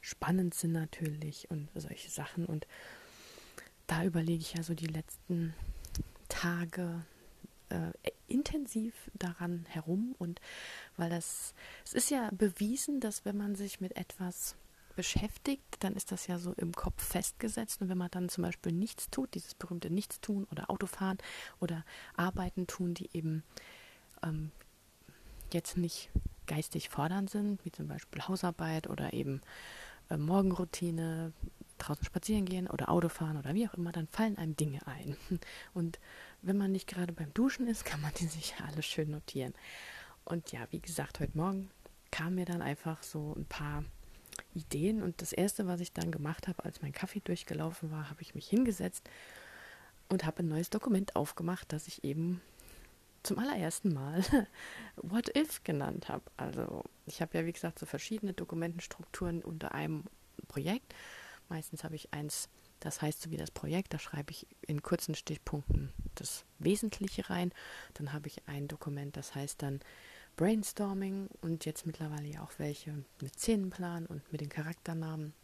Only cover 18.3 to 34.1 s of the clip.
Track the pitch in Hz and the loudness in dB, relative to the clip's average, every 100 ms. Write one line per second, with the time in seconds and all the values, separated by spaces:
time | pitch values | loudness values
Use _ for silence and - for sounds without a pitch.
18.3 | - 175 170 175 170 220 - - - 262 | 2 0 2 2 4 2 0 -4 -2 -2
19.3 | 180 - - 175 175 170 180 - - - | -4 -8 -8 -4 -4 0 0 0 -6 -2
20.3 | 202 196 - - - 190 - 190 190 - | 0 0 -4 -2 0 -2 0 0 0 -4
21.3 | - - - 170 165 - - - - 180 | -10 -10 -2 0 0 -4 -12 -6 2 2
22.3 | 196 180 - 180 - 175 170 185 170 160 | 4 0 0 -2 0 0 0 -2 0 2
23.3 | 160 - - - - - - - - 170 | 0 -2 -16 -16 -18 -18 -20 -20 -6 -2
24.3 | 156 156 - - - - - - - - | -2 -4 -8 -20 -20 -20 -20 -20 -20 -16
25.3 | - - 170 - - 170 - - - - | -10 0 0 2 2 2 0 0 0 0
26.3 | - - 151 151 160 - - 156 190 196 | -4 -2 0 2 -2 -2 2 4 4 2
27.3 | 208 208 202 170 - 151 147 - 151 - | 2 2 2 -2 -4 -4 -4 -6 -6 0
28.3 | 190 180 170 165 160 - - 139 - 139 | 2 2 2 0 0 0 -2 0 0 0
29.3 | 135 - - - - - - - 156 151 | 0 -4 -14 -12 -12 -14 -16 -2 0 6
30.3 | 190 190 180 175 - 175 165 165 160 165 | 8 6 4 0 0 0 0 0 0 -4
31.3 | 160 - - - - - 147 - 180 - | -4 -6 -6 -18 -8 -2 -2 0 -2 4
32.3 | 214 185 185 180 165 - 175 170 - 160 | 4 4 2 0 0 6 6 6 2 0
33.3 | 151 135 180 226 - 170 170 156 | 0 2 2 2 0 0 0 -2